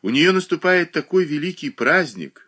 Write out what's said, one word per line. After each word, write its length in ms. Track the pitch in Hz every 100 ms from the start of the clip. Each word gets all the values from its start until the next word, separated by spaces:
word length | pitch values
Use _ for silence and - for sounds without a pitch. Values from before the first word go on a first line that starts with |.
У 80 | 95
неё 200 | 127 175
наступает 600 | 190 185 160 180 180 170
такой 340 | 156 143 185 165
великий 460 | 147 170 - 143
праздник, 760 | - 120 180 156 98 71 -